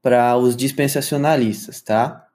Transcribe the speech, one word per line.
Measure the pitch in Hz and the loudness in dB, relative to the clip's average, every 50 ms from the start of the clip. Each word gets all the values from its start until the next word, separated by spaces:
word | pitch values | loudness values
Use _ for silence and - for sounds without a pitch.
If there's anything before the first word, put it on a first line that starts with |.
pra | _ 131 123 120 120 123 123 | _ 2 4 4 4 4 2
os | 123 123 123 120 | 2 2 0 0
dispensacionalistas, | 120 127 135 139 - 143 139 139 143 135 - 151 143 139 151 160 143 123 110 107 107 - - - - - | 0 -4 -6 -2 -2 -2 -2 -2 -4 -4 -4 -4 -2 0 0 2 2 0 -2 -2 -6 -10 -16 -18 -20 -6
tá? | - 107 110 117 151 165 - _ _ _ | -2 0 0 0 0 -4 -12 _ _ _